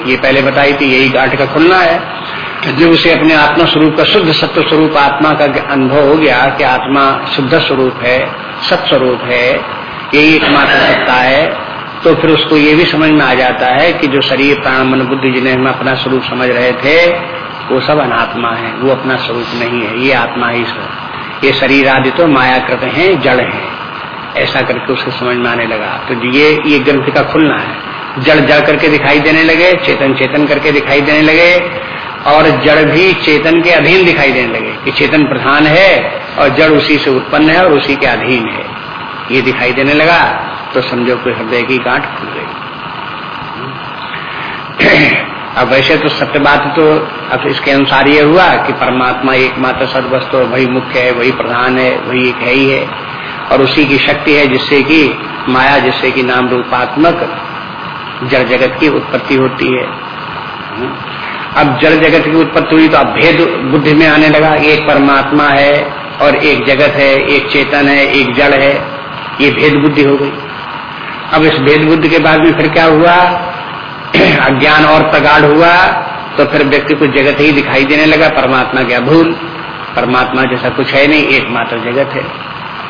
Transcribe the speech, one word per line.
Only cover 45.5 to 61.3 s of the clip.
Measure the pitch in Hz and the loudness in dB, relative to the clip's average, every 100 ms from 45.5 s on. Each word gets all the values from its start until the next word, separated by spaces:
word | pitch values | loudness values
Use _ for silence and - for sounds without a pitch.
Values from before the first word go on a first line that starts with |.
| - | -4
अब | 127 | 0
वैसे | 131 131 156 | 2 2 0
तो | 147 | 0
सत्य | - 131 151 | -2 -4 0
बात | 143 143 139 151 | 2 2 0 2
तो | 156 156 - - - | 2 2 -2 -10 -6
अब | 127 143 | -6 -4
इसके | 135 147 | -4 0
अनुसार | 139 135 135 139 | 0 2 2 4
ये | 147 | 4
हुआ | 147 175 175 123 | 4 4 4 2
कि | - | -2
परमात्मा | 131 131 127 127 123 135 | -2 -2 -2 -2 -2 -2
एकमात्र | 131 127 127 127 123 131 | 0 0 -2 -4 -2 -2
सदवस्तु | 135 127 131 - 135 | -2 -2 -2 -2 0
है, | |
वही | 120 127 127 | 0 0 0
मुख्य | 127 127 131 | -2 -2 -2
है, | 127 | 0
वही | 120 123 | 0 0
प्रधान | 131 113 120 127 127 | -2 -2 -2 0 0
है, | 127 - | 0 -2
वही | - 127 127 | -4 -2 -2
एक | 120 | -2
है | 123 | -2
ही | 131 135 | 0 2
है, | 135 - - - - - - - | 0 -4 -8 -10 -12 -12 -10 -2
और | 127 | 0
उसी | 135 - 139 | 2 2 2
की | 139 | 2
शक्ति | - - - | 0 -2 0
है | 147 143 | 2 2
जिससे | 127 - 143 | 0 0 0
कि | 135 160 135 - - - - | 2 2 2 -2 -10 -8 -2
माया, | 127 135 143 | 0 2 2
जिससे | 127 123 131 | 0 0 -2
कि | 131 | 0
नाम | 127 127 123 | 0 0 0
रूपात्मक | 123 120 123 120 143 170 170 165 - - - - - - - - - | -2 -2 -4 -2 2 2 2 -4 -8 -12 -12 -12 -14 -12 -12 -12 -8
जड़ | 127 135 | -2 0
जगत | 117 123 127 - | 0 0 0 0
की | 156 | 0
उत्पत्ति | 127 - 127 - 135 | 0 -2 -6 -2 0
होती | 131 - 135 | 0 -2 -2
है। | 127 - - - - - - - - - 107 127 - - - - | -2 -4 -10 -12 -12 -12 -12 -12 -12 -12 -10 -8 -10 -12 -12 -10